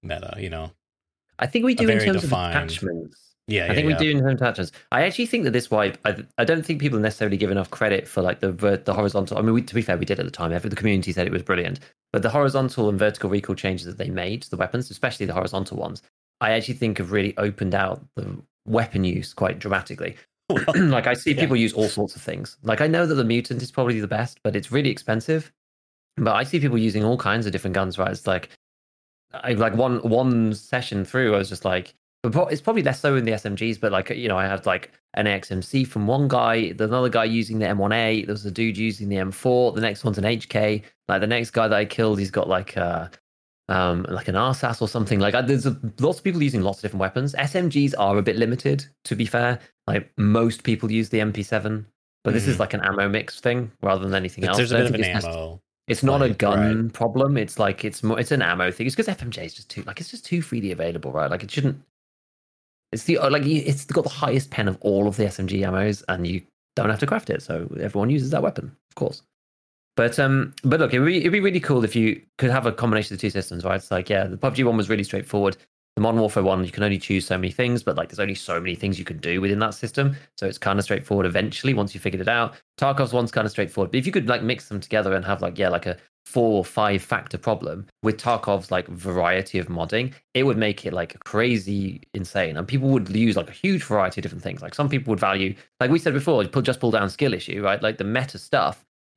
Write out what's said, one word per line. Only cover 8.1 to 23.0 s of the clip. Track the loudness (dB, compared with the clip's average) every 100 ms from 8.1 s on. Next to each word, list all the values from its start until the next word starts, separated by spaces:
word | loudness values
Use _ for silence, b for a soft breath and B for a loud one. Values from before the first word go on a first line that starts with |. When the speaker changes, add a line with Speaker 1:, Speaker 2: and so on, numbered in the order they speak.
| -2
Speaker 2:
like, | 0 0
the | -2
ver-, | 0 0 2
the | 0 0
horizontal. | 2 0 -2 0
I |
mean, | 2
we, | 2
to | 2 -2
be |
fair, | 0 -2
we | 0
did | -2
at | -4
the |
time. | -4 -2
Every, | -2 -4
the | -2
community | 2 2 0
said | -2 -2
it |
was | -2
brilliant, | 0 0 0 -6 B _ _
but | 0
the | 2
horizontal | 2 2 2 0 2 2
and | 4
vertical | 2 0 -2
recoil | 0 -2 -4
changes | -2 -4 -6
that | -8
they | -6
made | -4 -6 -6
to | -8
the | -4
weapons, | -4 -4 -6
especially | -6 -6 -4 -4
the |
horizontal | -2 -2 -4 -6 -6
ones, | -8 -10 b _ _ _
I | 0
actually | 0 -2
think | -2 -2 -2
have | -2
really | 0 0 0
opened | -2 -2 0 0
out | 0 -4 -10 -10
the | -10 -12 -16 _ -2
weapon | 0 0 0
use | 0 -2 -6
quite | -4 -4 -2
dramatically. | -4 -4 -4 -10 -10 -12 _ _ -2
Speaker 1:
Well, | 0 2
Speaker 2:
<clears throat> | 4
Like, | 4 4 2
I |
see | 0 0
Speaker 1:
yeah. | 0
Speaker 2:
people | 2 4
use | 2
all | 2 0
sorts | 0 -4 -6
of |
things. | -10 -8 -10 -6
Like, | -2 2
I | 2
know | 2